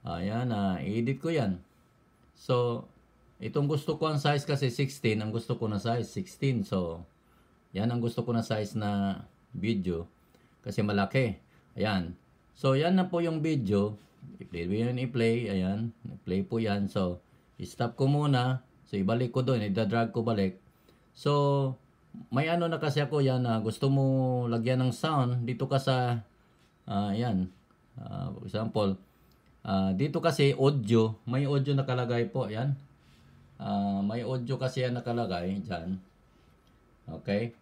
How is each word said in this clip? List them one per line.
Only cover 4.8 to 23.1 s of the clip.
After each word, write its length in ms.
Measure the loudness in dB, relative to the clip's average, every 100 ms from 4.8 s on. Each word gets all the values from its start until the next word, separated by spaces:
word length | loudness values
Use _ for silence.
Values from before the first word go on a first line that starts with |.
| -2 0 0 0
Ang 160 | -2
gusto 240 | -4 -4 -4
ko 80 | -2
na 160 | -2
size, 240 | 0 -2 -2
sixteen. 560 | -8 -10 -2 0 0
So, 400 | 0 -2 -2 -6 -12 _ _ _ _ _ _
yan 160 | -2 -2
ang 80 | 0
gusto 240 | -2 -2
ko 80 | -2
na 160 | -2 0
size 320 | -2 -2 -2
na 460 | 0 0 0 -2 -10 _ _
video. 560 | -6 -2 -2 -2 -4 -6 _ _ _ _ _
Kasi 220 | -6 -2
malaki. 540 | 0 2 2 0 0 -2 _ _ _
Ayan. 380 | -4 0 0 -2 -10 _ _ _
So, 240 | -4 0 2
yan 220 | 4 2
na 100 | 2
po 160 | 0
yung 160 | 0 0
video. 560 | 0 0 2 2 2 -2 -16 _ -20 -16
I-play 300 | -10 -6 -2
mo 80 | 0
yun, 240 | 0 -2
i-play. 480 | -4 0 2 2 0
Ayan. 460 | 0 0 0 -4 -8
I-play 400 | -14 -12 -4 -2
po 160 | -2 -2
yan. 320 | 0 0 -2
So, 320 | 0 -2 -4 _ -20 _ -14
i-stop 400 | -14 -4 -4 0
ko 100 | 2
muna. 540 | 4 4 2 2 0 -4 _ -6
So, 140 | -2
ibalik 320 | 2 2 0
ko 100 | 0
doon. 220 | 2 2
I-drag 480 | 2 0 2 2 0
ko 100 | 0
balik. 380 | 0 2 0 -2 -20 _ -20 _ _ -4
So, 560 | 2 4 4 4 0 -4 _ _ _ -20 -4
may 160 | 0 2
ano 240 | 2 0
na 80 | 0
kasi 240 | 0 0
ako 200 | 0